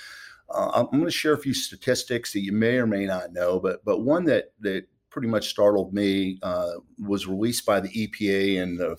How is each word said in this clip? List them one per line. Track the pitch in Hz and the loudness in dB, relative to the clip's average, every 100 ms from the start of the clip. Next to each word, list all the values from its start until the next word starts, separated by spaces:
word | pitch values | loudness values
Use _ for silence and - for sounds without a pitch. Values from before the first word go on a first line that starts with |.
| - - - - - | -20 -20 -20 -20 -8
uh, | - 95 | -4 0
I'm, | - 123 | 0 2
I'm | 135 | 2
gonna | 170 | 0
share | - 156 | 0 2
a | 147 | 2
few | 139 | 0
statistics | 123 - 95 - 123 - 120 - | -2 -4 -4 -2 0 0 -4 -2
that | 101 | -4
you | 98 | 0
may | 107 113 127 | 2 4 4
or | 113 | 2
may | 101 | 0
not | 98 92 90 | 0 -2 -4
know, | 87 87 92 | -2 0 2
but, | 95 90 | 0 -2
but | 107 98 | -2 0
one | 117 165 | 2 2
that, | 175 113 - _ | 2 2 0 _
that | 104 95 92 _ _ | -4 -4 -6 _ _
pretty | - 117 | -6 -2
much | 107 - | -2 -2
startled | - 104 104 95 | 4 4 4 2
me, | 101 101 98 95 95 | 0 2 2 0 -4
uh, | 95 90 87 85 - - | -4 -4 -4 -8 -16 -12
was | 101 98 92 | -4 -4 -2
released | 95 113 120 - | -2 -2 0 2
by | 101 | 0
the | 95 | 0
E | 113 107 | -4 -6
P | - 104 | -2 0
A | 98 98 95 | 2 2 0
in | 92 87 | -2 -4
the | 87 | -4